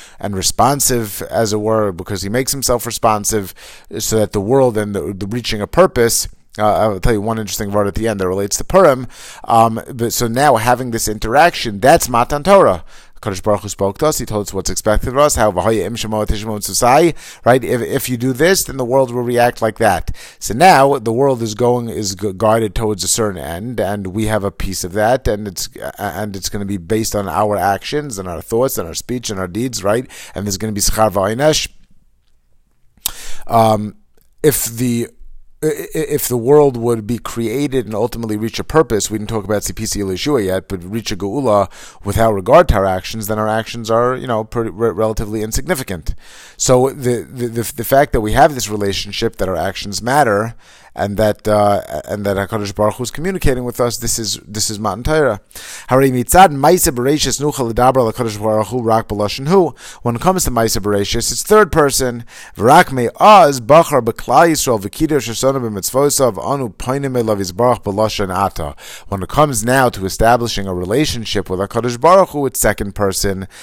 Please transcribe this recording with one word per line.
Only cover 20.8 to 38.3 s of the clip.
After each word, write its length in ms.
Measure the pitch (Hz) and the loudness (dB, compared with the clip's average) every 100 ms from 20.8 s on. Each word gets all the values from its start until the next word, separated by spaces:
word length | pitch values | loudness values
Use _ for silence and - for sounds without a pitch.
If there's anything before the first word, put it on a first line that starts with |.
| 139 139 | 6 2
the 140 | 113 | 0
world 300 | 113 139 127 | 2 2 2
is 120 | 117 | -4
going, 340 | 107 120 123 117 | 0 0 0 -2
is 260 | 85 101 | -6 -6
gu-, 200 | 95 104 | -6 -6
guided 400 | 92 110 113 110 | 0 2 4 2
towards 280 | - 110 104 | -2 -2 -2
a 60 | 95 | -2
certain 320 | - 107 90 | 0 0 -2
end, 400 | 69 85 113 110 | -8 -8 -8 -4
and 280 | 95 104 95 | -2 -2 -4
we 180 | 92 107 | -4 -2
have 180 | 107 | -2
a 60 | 98 | -2
piece 340 | - 98 92 | -4 -6 -4
of 80 | 90 | -6
that, 340 | 95 107 127 123 | 0 2 2 0
and 220 | 104 104 | -4 -6
it's, 200 | 87 - - | -10 -12 -10
uh, 160 | 67 - | -12 -8
and 380 | 101 80 104 95 | -8 -6 -8 -8
it's 120 | - | -8
gonna 180 | 104 98 | -6 -6
be 100 | 98 | -6
based 400 | 82 110 110 107 | -2 -2 -2 -4
on 120 | 98 | -2
our 280 | 80 107 104 | 0 0 0
actions 640 | 92 98 - 147 147 98 | 0 -2 -2 -6 -6 -8
and 100 | 92 | -8
our 140 | 82 | -10
thoughts 360 | - 113 135 - | -4 0 0 -2
and 80 | 82 | -6
our 80 | |
speech 360 | 78 - 123 120 | -10 -8 -8 -6
and 100 | 98 | -6
our 80 | 92 | -6
deeds, 340 | 92 127 104 | -4 -6 -4
right? 260 | 95 113 127 - - | 0 -2 -4 -14 -14
And 120 | - 101 | -8 -6
there's 120 | 95 | -4
gonna 140 | 110 | -4
be 80 | 104 | -2
schar 300 | - - 110 | -2 2 2
v'onesh. 580 | 95 95 113 151 151 - - - - _ _ _ _ _ _ _ _ _ _ - - - - - | 2 -2 0 2 0 -4 -10 -20 -20 _ _ _ _ _ _ _ _ _ _ -10 -10 -6 -6 0
Um, 500 | 113 110 107 104 - _ _ _ _ | 2 4 2 -2 -12 _ _ _ _
if 240 | 151 - 113 | 0 0 -4
the, 420 | 113 123 117 117 - - - - - | -4 -2 -2 -4 -10 -18 -18 -20 -6
i-, 40 | 156 | -4
i-, 220 | 151 - | -4 -6
if 340 | 160 156 143 - | -6 -4 -4 -2
the 80 | 123 | -2
world 400 | 113 147 143 120 | 4 6 6 2
would 300 | 117 117 107 | -2 -2 -2
be 120 | 117 | -6
created 680 | - - 113 117 147 131 110 | -6 -6 -4 -2 -2 -2 -2
and 80 | |
ultimately 420 | 107 117 117 113 | -2 -2 -4 -4